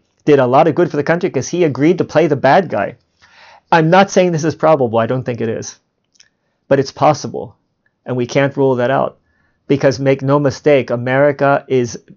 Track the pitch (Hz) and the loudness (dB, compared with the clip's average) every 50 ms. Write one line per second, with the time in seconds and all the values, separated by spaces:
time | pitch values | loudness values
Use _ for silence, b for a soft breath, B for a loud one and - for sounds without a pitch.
0 | _ _ _ _ - 156 143 135 127 123 131 147 165 165 160 170 175 143 - 147 | _ _ _ _ 0 2 4 4 4 4 4 4 4 2 2 0 -2 -2 -2 -4
1 | - - 170 170 196 151 - 131 117 - 170 175 170 147 120 127 143 165 185 160 | -2 -2 -2 -2 -2 -4 -4 -4 -6 -6 -2 -2 -2 -2 0 0 0 0 2 0
2 | 123 - - 151 175 151 147 120 135 135 151 190 180 - - 104 - - - _ | -2 -2 0 0 2 0 0 0 2 2 2 2 2 0 -4 -6 -6 -6 -8 _
3 | _ _ _ b b b b b b b b b b - 175 165 160 160 180 190 | _ _ _ b b b b b b b b b b 0 0 2 2 4 4 4
4 | 196 196 - 196 180 180 170 147 160 151 - - 156 156 156 139 127 113 110 117 | 4 4 2 0 2 2 0 -2 -2 -4 -4 0 2 2 2 2 0 0 0 0
5 | 113 113 127 127 107 127 117 113 117 113 110 - - - - _ _ _ _ _ | 0 0 -2 -4 -4 -6 -6 -6 -6 -6 -6 -8 -10 -14 -16 _ _ _ _ _
6 | _ _ _ _ _ _ _ _ _ _ _ _ _ - - 135 131 - - - | _ _ _ _ _ _ _ _ _ _ _ _ _ -2 0 0 0 -2 -4 0
7 | 139 151 139 - - 113 - 64 82 - - _ _ _ _ _ _ _ _ _ | 0 0 0 0 -4 -10 -10 -10 -12 -12 -16 _ _ _ _ _ _ _ _ _
8 | - - 127 127 120 - - 139 139 139 - 143 135 135 127 120 120 123 135 139 | -10 -8 -6 -6 -4 -2 0 0 0 0 0 0 0 0 0 0 0 0 0 -2
9 | - - - _ _ _ _ _ _ _ _ _ _ - 139 135 147 143 110 113 | -2 -4 -6 _ _ _ _ _ _ _ _ _ _ -4 -2 0 0 0 0 0
10 | 139 135 139 135 135 135 143 147 143 131 - - - 156 143 131 120 - 120 120 | 0 -2 -2 0 0 0 0 0 0 -2 -4 0 2 2 2 2 2 -2 -4 -6
11 | 120 127 127 135 143 147 143 - 143 139 139 - - - 135 127 123 120 - - | -4 -2 0 2 2 2 0 0 0 0 0 0 -2 -2 -2 -2 -2 -2 -6 -14
12 | _ _ - | _ _ -20